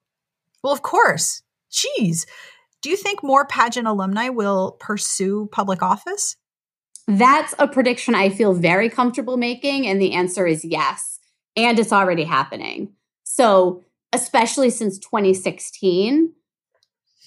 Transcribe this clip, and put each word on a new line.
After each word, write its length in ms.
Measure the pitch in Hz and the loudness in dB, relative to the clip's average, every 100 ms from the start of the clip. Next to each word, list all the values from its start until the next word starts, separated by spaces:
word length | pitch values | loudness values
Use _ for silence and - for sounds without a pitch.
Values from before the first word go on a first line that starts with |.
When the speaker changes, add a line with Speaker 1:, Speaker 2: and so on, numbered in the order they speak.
| _ _ _ _ _ _ | _ _ _ _ _ _
Speaker 1:
well, 100 | 277 | -4
of 100 | 285 | -4
course. 600 | - 370 392 160 - - _ _ _ | 0 2 4 2 -4 -6 _ _ _
Jeez." 560 | - 508 539 185 165 - - - _ _ _ | -6 -4 -2 0 -2 -6 -16 -20 _ _ _
Do 100 | 277 | -4
you 60 | 403 | -4
think 260 | 403 403 | -4 -6
more 240 | 277 269 277 | 2 2 2
pageant 400 | 262 233 247 226 | 0 0 0 -2
alumni 420 | 202 190 208 254 | -2 -2 -2 -4
will 480 | 240 202 190 190 - | -2 -2 0 -2 -8
pursue 680 | - 208 - - 190 208 208 | -8 -6 -4 -4 -2 -2 -4
public 300 | - 196 180 | -4 -2 -2
office? 540 | 185 202 349 403 - - _ _ _ _ _ - - | -2 -2 -4 -6 -6 -8 _ _ _ _ _ -12 -2
Speaker 2:
That's 480 | 196 247 302 302 - | 4 4 4 0 -2
a 80 | 277 | 0
prediction 480 | 262 247 240 - | 2 0 0 0
I 140 | 208 196 | 2 2
feel 240 | 196 208 | 2 2
very 360 | 180 165 185 226 | 2 2 2 0
comfortable 460 | 254 247 247 240 254 | 0 0 0 -4 -2
making. 500 | 240 240 277 277 226 | -2 -2 -4 -2 0
And 140 | 196 | 0
the 120 | 190 | 0
answer 340 | 170 180 202 175 | 0 -2 0 0
is 180 | 160 | 0
yes. 540 | 165 156 139 - - - _ _ _ 226 | -2 -2 -2 -2 -12 -14 _ _ _ 0
And 220 | 233 233 | 2 2
it's 140 | 214 | 2
already 320 | 202 185 165 | 2 2 0
happening. 680 | 160 135 135 113 - - 202 _ _ _ | 0 -2 -2 -8 -10 -10 -12 _ _ _
So 600 | - - 233 190 180 180 _ _ _ | -10 2 6 6 4 0 _ _ _
especially 580 | - - 247 226 294 254 | -6 0 0 0 2 0
since 280 | 226 214 190 | 2 -4 -6
twenty 360 | - 220 190 | -6 0 2
sixteen, 1000 | 190 180 185 - - 190 180 214 302 330 _ _ _ _ _ _ _ _ _ | 2 -2 -8 -16 -2 0 2 2 2 2 _ _ _ _ _ _ _ _ _